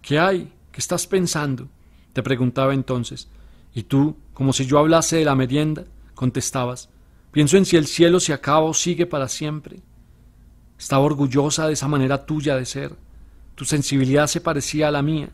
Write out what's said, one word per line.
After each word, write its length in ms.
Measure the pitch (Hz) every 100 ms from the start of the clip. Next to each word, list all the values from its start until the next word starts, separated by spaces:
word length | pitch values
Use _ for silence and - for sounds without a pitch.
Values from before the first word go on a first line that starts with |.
"¿Qué 180 | - 143
hay? 320 | 180 185 - - -
¿Qué 80 | -
estás 280 | - 175 -
pensando?", 640 | 190 175 160 147 127 131 - - - -
te 80 | -
preguntaba 520 | 123 127 127 123 135
entonces, 560 | 135 127 123 117 127 - - - - -
y 100 | -
tú, 340 | - 135 151 151 -
como 200 | - 135
si 120 | 131 131
yo 120 | 147
hablase 400 | 156 165 156 165
de 80 | 156
la 100 | 135
merienda, 500 | 127 139 156 151 - - - -
contestabas, 720 | 127 127 - 135 123 123 - _ - _ _
"Pienso 260 | 147 147 185
en 80 | 185
si 120 | 170
el 100 | 147
cielo 320 | - 170 180
se 140 | 170
acaba 280 | 143 - 151
o 120 | 160
sigue 320 | 156 175 165 175
para 240 | 156 131
siempre". 500 | - 151 151 - 190 - - - - - - - - - _
Estaba 260 | - 135
orgullosa 640 | 143 147 139 131 143 147 156
de 60 |
esa 140 | 151 139
manera 380 | 147 131 120 -
tuya 300 | 156 147 131
de 100 | 123
ser. 300 | 139 139 - - - - - - -
Tu 100 | 135
sensibilidad 640 | 151 139 139 131 143 147
se 140 | 165
parecía 460 | 170 156 135 151 151
a 40 |
la 120 | 147
mía. 260 | 143 156 143